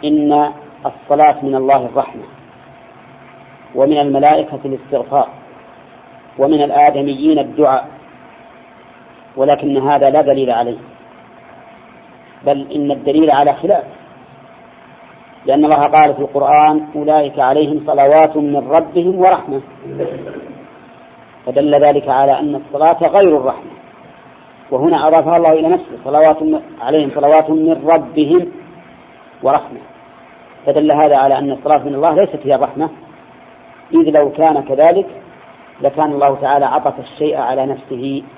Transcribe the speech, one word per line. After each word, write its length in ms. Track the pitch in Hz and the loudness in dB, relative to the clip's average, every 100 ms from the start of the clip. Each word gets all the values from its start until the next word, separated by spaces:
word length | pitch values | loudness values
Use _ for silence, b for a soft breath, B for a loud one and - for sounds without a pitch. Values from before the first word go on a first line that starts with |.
"إن 480 | 151 151 147 147 147 - - - 135 | 0 0 0 0 -2 -4 -20 -12 -12
الصلاة 600 | - - 143 151 143 139 | -12 -4 2 4 2 -4
من 100 | 135 | -4
الله 300 | 131 135 123 | 0 0 0
الرحمة، 380 | 123 135 - - - - - - - - - - - - - - - - - | -6 -6 -10 -20 -20 -20 -20 -20 -20 -20 -20 -20 -20 -20 -20 -20 -20 -14 -2
ومن 220 | 139 151 | 0 2
الملائكة 640 | 143 135 147 151 - 139 143 | 0 2 2 2 -2 -8 -10
الاستغفار، 640 | 135 - 135 - 139 123 - - - - - - - - - - - | -10 -6 -6 -2 -2 -2 -6 -20 -20 -20 -20 -20 -20 -20 -20 -20 -4
ومن 240 | 139 156 | 0 0
الآدميين 760 | 143 143 147 143 139 131 151 151 | 0 2 2 2 -6 -2 0 0
الدعاء"، 480 | - - 147 131 - - - - - - - - - - - - - - - 135 | -2 0 0 0 -4 -18 -20 -20 -20 -20 -20 -20 -20 -20 -20 -20 -20 -20 -20 -2
ولكن 400 | 135 143 151 139 | 0 0 0 -2
هذا 320 | 135 147 139 | 0 2 2
لا 120 | 147 | 2
دليل 300 | 143 139 131 | 2 0 0
عليه، 260 | 117 120 113 - - - - - - - - - - - - - - - - 143 | -2 -4 -8 -16 -20 -20 -20 -20 -20 -20 -20 -20 -20 -20 -20 -20 -20 -20 -10 -4
بل 260 | 139 139 151 | -4 -4 -6
إن 160 | 143 | -4
الدليل 400 | 139 143 151 160 | -4 -2 2 2
على 220 | 170 143 | 4 2
خلاف، 300 | - 170 185 - - - - - - - - - - - - - - - - - | 0 -2 -2 -2 -20 -20 -20 -20 -20 -20 -20 -20 -20 -20 -20 -20 -20 -20 -14 -4
لأن 200 | 139 151 | 0 2
الله 220 | 151 147 | 2 2
قال 260 | 151 151 139 | 2 2 0
في 40 | |
القرآن: 680 | 139 143 139 151 151 151 151 151 | -4 -2 2 4 4 2 -4 -8
"أولئك 440 | 147 156 143 139 | 0 0 0 -2
عليهم 440 | 131 143 147 151 - | 0 0 0 -4 -4
صلوات 500 | 139 139 151 160 156 | 2 4 6 4 2
من 340 | 147 143 123 | -4 -4 0
ربهم 480 | 160 160 180 175 190 | 0 0 -2 -2 2
ورحمة"، 420 | 185 180 - 135 - - 139 135 - - - - - - - - - - - - - - - | 2 2 -4 -10 -10 -20 -18 -10 -10 -10 -14 -16 -18 -20 -20 -20 -20 -20 -20 -20 -20 -18 -6
فدل 260 | 131 147 147 | -2 2 4
ذلك 320 | 147 147 139 | 4 2 0
على 300 | 131 139 135 | 0 2 2
أن 160 | 147 143 | -2 -6
الصلاة 440 | - 143 160 160 165 | -8 0 0 2 2
غير 300 | 175 196 151 | 4 4 2
الرحمة، 340 | 131 - - - - - - - - - - - - | 0 -6 -12 -20 -20 -20 -20 -20 -20 -20 -20 -20 -8
وهنا 360 | 131 156 160 151 | -2 0 2 4
أضافها 300 | 165 151 170 | 4 4 2
الله 140 | 160 | 4
إلى 160 | 156 160 | 2 2
نفسه: 300 | 185 - 120 | -2 -4 -14
"صلوات 400 | 131 147 160 156 | -4 2 2 2
م-، 180 | 156 151 - - | -2 -4 -6 -12
عليهم 300 | 117 156 143 131 | -4 -2 -2 -2
صلوات 340 | 143 156 147 | 2 2 2
من 380 | 156 160 156 143 | 0 0 -2 0
ربهم 580 | 165 131 151 143 175 175 - - - - - - - - - | 0 0 -4 0 0 0 -12 -20 -20 -20 -20 -20 -20 -20 -6
ورحمة"، 360 | 135 143 - 117 - - - - - - - - - | -2 -2 -4 -18 -20 -20 -20 -20 -20 -20 -20 -12 -2
فدل 240 | 147 151 147 | 0 2 2
هذا 160 | 151 139 | 2 2
على 200 | 135 135 | 2 0
أن 140 | 139 | -4
الصلاة 320 | 131 147 151 | -6 -2 -2
من 120 | 143 139 | -2 -2
الله 140 | 160 | 0
ليست 300 | 160 - 151 | 0 0 -2
هي 120 | 131 139 | -2 -2
الرحمة، 340 | 139 - 156 - - - - - - - - - - | -2 -6 -8 -10 -20 -20 -20 -20 -20 -20 -20 -20 -2
إذ 260 | 160 165 151 | 0 2 2
لو 120 | 143 | 0
كان 320 | 143 160 147 | 2 0 0
كذلك 440 | 135 135 160 180 196 - - - - - - - | -4 2 4 4 -2 -10 -20 -20 -20 -20 -20 -6
لكان 300 | 139 147 151 | -4 -2 -4
الله 240 | 143 143 135 | 0 0 0
تعالى 240 | 139 143 139 | 0 0 2
عطف 340 | 139 143 131 | 0 -2 -6
الشيء 380 | 123 - 151 139 | -16 -6 -4 -4
على 280 | 123 135 139 | -4 -4 -4
نفسه 580 | 127 - 127 135 139 147 | -8 -10 -12 -8 -10 -12